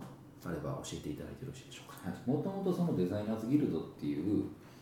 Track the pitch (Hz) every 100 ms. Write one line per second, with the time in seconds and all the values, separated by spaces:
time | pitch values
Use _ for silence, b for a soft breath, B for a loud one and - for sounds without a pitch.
0 | - - - - 87 82 71 67 - 80
1 | 78 71 76 73 65 - - - - -
2 | 92 - 117 147 196 190 185 - 165 92
3 | 90 104 104 107 113 147 120 82 - -
4 | - 71 92 - - - B B